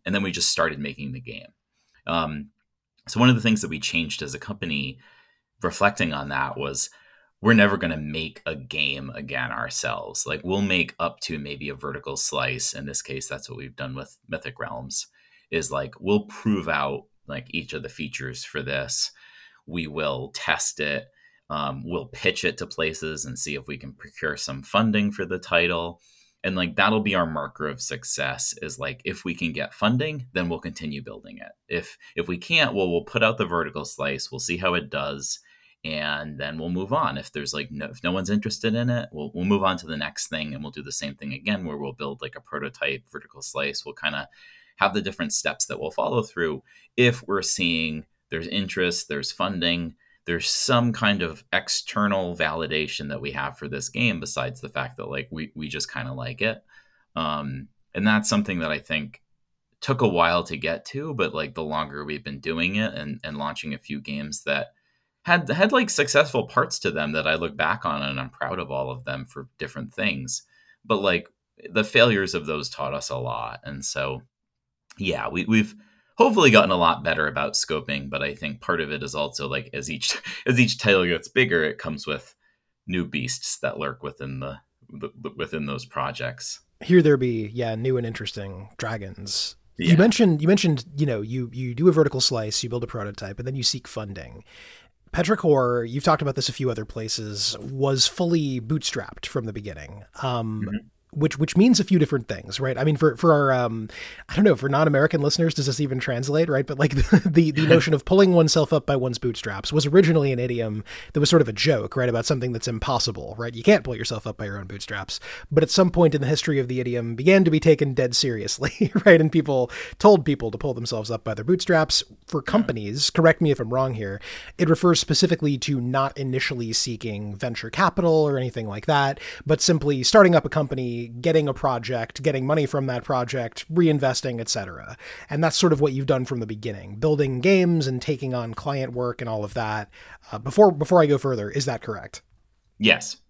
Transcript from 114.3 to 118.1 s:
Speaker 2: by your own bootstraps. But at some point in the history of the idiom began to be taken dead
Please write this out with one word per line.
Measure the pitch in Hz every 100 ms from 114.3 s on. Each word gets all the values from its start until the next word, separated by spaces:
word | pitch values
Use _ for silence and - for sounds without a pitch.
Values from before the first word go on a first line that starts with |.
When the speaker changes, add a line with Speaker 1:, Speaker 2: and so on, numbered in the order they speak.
| 104
Speaker 2:
by | 107
your | 101
own | 95
bootstraps. | 101 - 104 95 - - - -
But | 143
at | 156
some | - 185
point | 175 165 143
in |
the | 135
history | 151 - 143
of | 123
the | 127
idiom | 123 120 117
began | 113 143 190
to | 175
be | 156
taken | 165 151 143
dead | 127 127